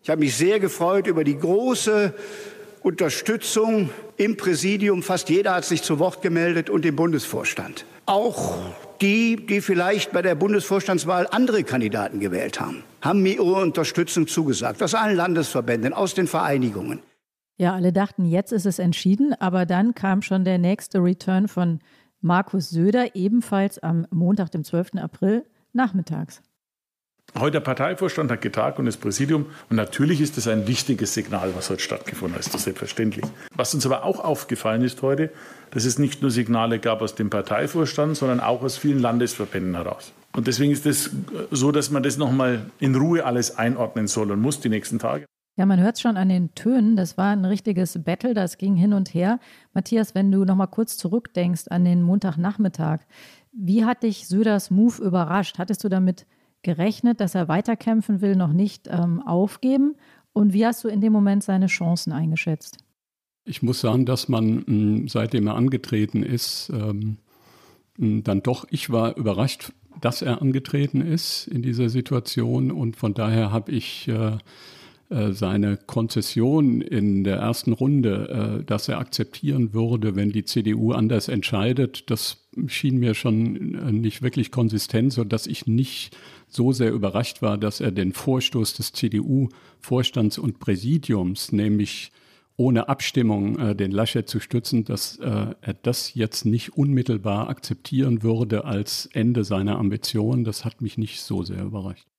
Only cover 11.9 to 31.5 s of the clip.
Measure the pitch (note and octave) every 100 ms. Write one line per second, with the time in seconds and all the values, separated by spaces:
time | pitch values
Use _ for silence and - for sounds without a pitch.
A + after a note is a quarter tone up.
11.9 | A2 G2 G#2 G2+ F2+ F2+ - - - -
12.9 | _ D3 G3 F#3+ - F3+ F#3+ F3+ D#3 D#3
13.9 | - E3+ F3 D#3 - D3+ A2 A#2+ G#2 F3
14.9 | A3+ G#3+ F#3 F3+ E3 D3+ C3 A#2 A#2 B2
15.9 | - F#3+ - F3 D#3 D#3 C#3 B2 G2+ -
16.9 | - _ _ _ _ _ - F3+ F#3 F3+
17.9 | F3+ G3+ - F3 F3 G3+ A3 F#3+ E3+ F3+
18.9 | - F#3 G3+ D4 B3+ F#3 F#3 F3 F3 A3+
19.9 | A#3+ G3 F#3+ - F#3+ F#3 F3+ F3 G3 -
20.9 | F#3+ F3+ F3+ - F#3 G#3 - F3 E3 _
21.9 | _ _ _ E3 F3+ G3 G3+ D3 E3 F#3
22.9 | B3 B3 G3+ F#3+ A#3+ - G3 G3 - D#3+
23.9 | E3+ E3 E3+ F3 G3+ E3+ E3+ D3 E3+ F3+
24.9 | F#3 - - F#3+ A3+ - _ _ A#3+ B3
25.9 | F#3 D#3+ D#3 D3+ - _ _ _ _ _
26.9 | _ _ _ - - D3 D3 C3 C3 D3
27.9 | F#3 F#3 - D3 A2+ A2 G#2+ B2 - B2
28.9 | G#2 G#2+ G2+ C#3 D#3 D3 - - A2+ G#2
29.9 | - D3 D#3+ D3 B2+ A2+ A2 G#2 B2 -
30.9 | A#2 G#2 - G2+ G2+ F#2+